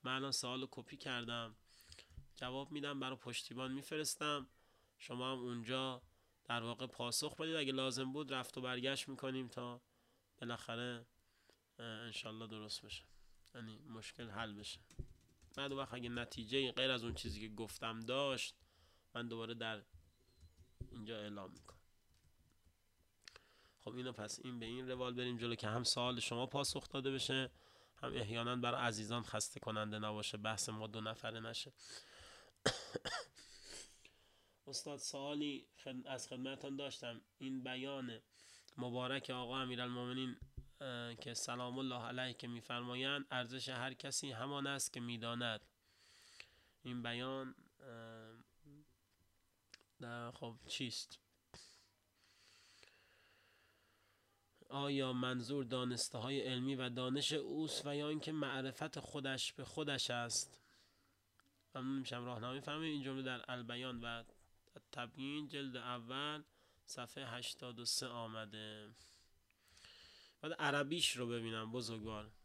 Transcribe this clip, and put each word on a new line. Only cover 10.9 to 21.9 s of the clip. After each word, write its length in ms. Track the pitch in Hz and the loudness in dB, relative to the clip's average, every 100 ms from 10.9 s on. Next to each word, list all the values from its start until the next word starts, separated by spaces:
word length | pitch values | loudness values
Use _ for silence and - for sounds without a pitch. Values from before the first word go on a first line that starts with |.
| 120 120 _ _ _ - _ _ - | -4 -8 _ _ _ -20 _ _ -10
اه، 60 | |
انشالله 640 | 117 110 113 107 110 110 113 | -6 -6 -4 -4 -4 -6 -6
درست 380 | 107 107 - | -6 -6 -6
بشه، 180 | 107 - - - - - - | -6 -10 -10 -20 -20 -20 -14
یعنی 220 | 120 113 110 | -10 -8 -10
مشکل 520 | 143 113 - - 117 | -10 -8 -8 -8 -6
حل 240 | 101 110 | -2 -2
بشه. 260 | 104 104 - - - - - - - - - | -4 -6 -8 -10 -6 -6 -6 -20 -20 -10 -4
بعد 140 | 139 | 0
وقت 220 | 135 135 | 0 -2
اگه 160 | 123 120 | -2 -2
نتیجه 640 | 120 117 - 107 131 127 | -2 -2 -4 4 6 6
غیر 200 | - 131 | 6 6
از 120 | 127 | 6
اون 100 | 117 | 2
چیزی 260 | - 113 104 | 0 -2 -2
که 160 | 110 | -4
گفتم 440 | 107 110 - 117 113 | -4 -4 -2 -2 0
داشت، 560 | 113 131 139 127 - - - - - - _ | 2 4 4 2 0 -4 -20 -20 -20 -20 _
من 140 | 120 120 | -4 -2
دوباره 260 | 113 113 | -2 -2
در 280 | 117 113 110 - - - - - - - - - - - | 0 -2 -2 -6 -20 -20 -20 -20 -20 -20 -20 -20 -12 -10
اینجا 280 | 117 107 110 | -6 -4 -2
اعلام 320 | 104 101 95 | -2 -4 -8
می‌کنم. 280 | - - - - | -10 -18 -20 -20